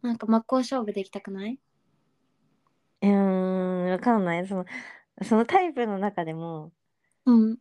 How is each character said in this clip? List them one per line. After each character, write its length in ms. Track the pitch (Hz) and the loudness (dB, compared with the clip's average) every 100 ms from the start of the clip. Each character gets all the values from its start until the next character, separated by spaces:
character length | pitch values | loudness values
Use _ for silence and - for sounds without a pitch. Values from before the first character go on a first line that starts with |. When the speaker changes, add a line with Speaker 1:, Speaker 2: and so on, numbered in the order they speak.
Speaker 1:
な 120 | 247 | -4
ん 40 | 233 | -4
か 100 | 214 | 2
真 100 | 226 | 0
っ 80 | 226 | 2
向 140 | 262 | 0
勝 220 | 254 262 | 0 -4
負 100 | 214 | -4
で 100 | 202 | -6
き 60 | 190 | -8
た 100 | 196 | -10
く 100 | - | -10
な 200 | 196 202 | -10 -8
い？ 100 | 262 _ _ _ _ _ _ _ _ _ _ _ _ _ _ | -10 _ _ _ _ _ _ _ _ _ _ _ _ _ _
Speaker 2:
う 40 | 202 | 2
ー 40 | |
ん、 800 | 202 196 185 185 185 185 185 180 | 4 4 2 0 -2 -2 -2 -2
わ 80 | 185 | 0
か 180 | 247 226 | 2 2
ん 60 | |
な 160 | 180 170 | 2 -2
い。 80 | 185 | -4
そ 80 | 190 | -6
の、 100 | 185 247 - - _ - | -8 -12 -16 -20 _ -12
そ 140 | 196 220 | 0 2
の 100 | 233 | 4
タ 160 | 381 | 2
イ 120 | 359 | 2
プ 120 | 277 233 | -2 -4
の 120 | 196 | -2
中 240 | 202 196 | -4 -4
で 100 | 165 | -6
も。 380 | 160 165 165 156 _ _ _ _ _ - | -6 -8 -8 -12 _ _ _ _ _ 4
Speaker 1:
う 60 | |
ん。 240 | 233 220 226 | 6 6 0